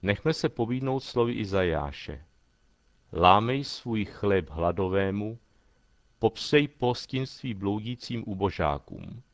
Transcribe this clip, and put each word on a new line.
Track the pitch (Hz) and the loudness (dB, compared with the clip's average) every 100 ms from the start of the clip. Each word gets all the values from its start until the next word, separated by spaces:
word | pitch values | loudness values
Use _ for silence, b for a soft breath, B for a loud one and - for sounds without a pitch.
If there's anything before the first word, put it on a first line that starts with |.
Nechme | 95 101 160 | 0 0 0
se | 160 156 | 0 -2
pobídnout | - 113 127 131 131 | 0 -2 0 -2 -4
slovy | - 123 117 | -2 0 0
Izajáše. | 117 101 98 92 78 73 71 - 71 - _ _ _ _ _ _ _ _ | 0 -2 2 2 0 -2 -8 -12 -14 -16 _ _ _ _ _ _ _ _
"Lámej | - 90 98 113 135 | 4 8 8 4 -2
svůj | 139 - 123 110 101 | -4 -8 -4 -2 -2
chléb | - 101 95 85 | -2 2 2 0
hladovému, | 80 85 87 95 95 98 98 104 120 _ _ _ _ _ _ _ _ | -2 -2 0 0 2 0 -2 -4 -10 _ _ _ _ _ _ _ _
popřej | 110 - - 147 147 | 0 0 2 4 4
pohostinství | _ 123 123 - 131 131 - 131 | _ 0 0 -4 -4 -6 -8 -8
bloudícím | 101 98 107 107 123 - 117 110 | -4 -2 -2 -4 -10 -6 -6 -6
ubožákům" | 95 98 - 80 73 - 50 50 117 - | -2 -2 2 0 0 -6 -14 -12 -14 -18